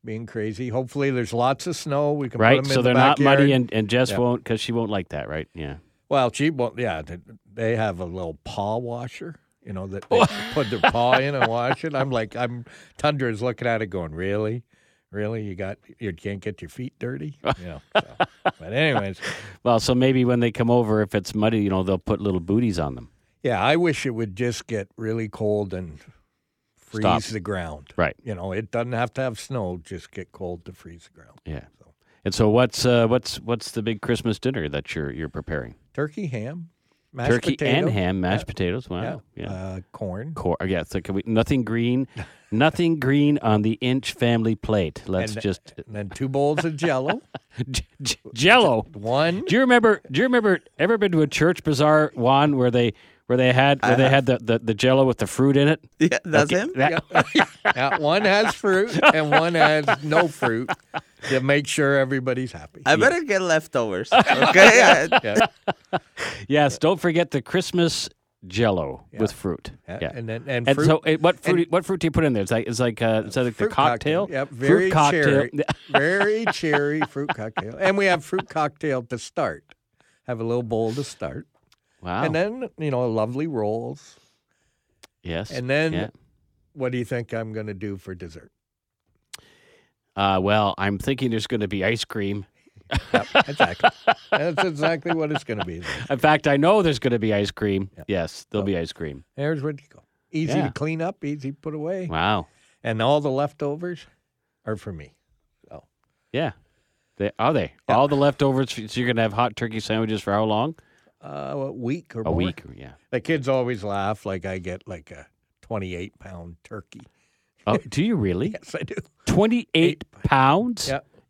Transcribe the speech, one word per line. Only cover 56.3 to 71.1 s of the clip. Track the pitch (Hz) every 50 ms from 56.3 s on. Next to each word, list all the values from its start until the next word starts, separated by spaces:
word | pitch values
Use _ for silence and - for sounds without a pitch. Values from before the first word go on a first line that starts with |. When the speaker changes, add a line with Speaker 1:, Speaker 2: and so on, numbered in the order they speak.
| 151 147 147 147
Speaker 2:
Okay, | 165 180
Speaker 3:
him. | 214 320 370
Speaker 2:
that | - 135 151 160 165 - _ - - - - -
Speaker 1:
Yeah. | 320 285 -
<laughs> | - - _ 208 -
Yeah, | 127 131 139 196 175
one | 151 147 165 202 214
has | 196 196 202 226 214 -
fruit | - - 202 185 185 202 240 - - - 302 -
and | 160 156 151
one | - - 165 170 170
has | 160 151 156 151 151 147 180 214 139 147
no | 151 151 160 175 160
fruit | 143 - 202 - 113 113 127 - - _ _ _ - - _ _ _ _ - -
to | 139 131
make | 127 135 143 147 143
sure | - - - 147 139 139
everybody's | 139 135 131 135 135 123 131 123 127 131 123
happy. | - - - - _ - 139
Speaker 3:
I | 131
Speaker 1:
Yeah. | 151
Speaker 3:
better | 160 202 269 339 339
get | 320 269 202 190
leftovers. | 185 175 160 160 156 - - 131 117 107 95 92 110 -
<laughs> |
Okay. | - 247 - - - - - - - 180 196 - 220 247 233 - - 147 147 160
I | - - -
Speaker 1:
Yeah. | - 202 220 220 - _ _ _ - - _ _ _ - 175 _ _ _ - - - - - 101 -
Speaker 2:
Yes, | 139 147 147 139 -
don't | - - 156 190 165
forget | - 175 160 165 170 -
the | - 139
Christmas | 117 - - 185 180 - - 175 170 165 - - - - _ _ _ _ _ _ -
Jell-O | 92 90 107 120 110 98 90 76 67 65 - - _
Speaker 1:
Yeah. | - -
Speaker 2:
with | 110 101
fruit. | - - - 98 82 - _ - - - _ -
Speaker 1:
Yeah. | - -
Speaker 2:
Yeah. | - 76 -
Speaker 1:
And | 123 117 113
then, | 113 117 -
and | 139 131 120 120 131
Speaker 2:
And | 139
Speaker 1:
fruit | 139 147
Speaker 2:
so, | 143 156 160 -
it, | 160